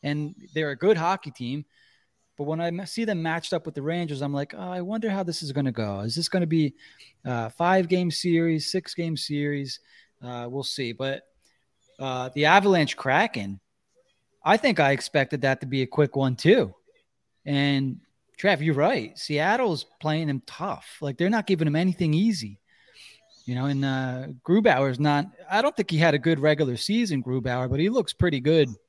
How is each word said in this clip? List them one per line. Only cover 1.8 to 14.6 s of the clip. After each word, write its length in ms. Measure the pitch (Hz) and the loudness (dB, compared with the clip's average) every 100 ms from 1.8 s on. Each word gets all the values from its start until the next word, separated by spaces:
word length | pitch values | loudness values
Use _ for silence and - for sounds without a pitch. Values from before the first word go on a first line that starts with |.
| _ _ _ _ _ _ | _ _ _ _ _ _
But 80 | 143 | -6
when 160 | 160 | -2
I 60 | 170 | -4
m-, 180 | 170 196 | -4 -8
see 180 | - | -4
them 180 | 226 190 | -2 -2
matched 300 | 165 165 - | -2 -4 -4
up 140 | 170 160 | -6 -4
with 100 | 151 | -6
the 60 | |
Rangers, 400 | 143 170 170 143 | -4 -2 -4 -4
I'm 120 | 143 | -4
like, 200 | 143 143 - | -4 -6 -8
"Oh, 160 | 185 | -8
I 100 | 180 | -8
wonder 280 | 180 220 220 | -6 -4 -2
how 140 | 196 | -2
this 200 | 175 165 | -2 -4
is 80 | 151 | -4
gonna 200 | 135 135 | -2 -2
go. 300 | 113 107 98 | -2 -4 -4
Is 140 | 107 131 | -4 -4
this 140 | 170 | -2
gonna 180 | 190 165 | 0 2
be 280 | 160 147 - - _ - _ 139 | 2 2 -2 -20 _ -20 _ -6
a 240 | 120 113 | -4 -6
five-game 640 | - 170 190 170 180 180 | -2 2 4 4 2 0
series, 600 | 151 180 165 165 160 - | 0 2 2 2 0 0
six-game 460 | 185 - - 165 156 | -4 -6 -6 -4 -4
series?" 640 | - 147 147 143 135 - _ _ _ _ | -4 -4 -2 -4 -6 -12 _ _ _ _
Uh, 260 | 120 123 120 | -12 -10 -8
we'll 140 | 131 | -8
see. 300 | 131 - 123 | -8 -6 -6
But, 300 | 113 135 139 _ _ _ _ _ _ _ _ | -4 -6 -6 _ _ _ _ _ _ _ _
uh, 300 | 131 127 127 | -8 -6 -6
the 120 | 143 151 | 0 6
Avalanche 500 | 185 202 180 147 - | 6 6 4 2 -2
Kraken, 640 | 135 139 226 - 98 98 _ _ _ _ _ _ _ _ | 0 2 2 -2 -8 -10 _ _ _ _ _ _ _ _
I 140 | 151 | 2
think 220 | 214 | 4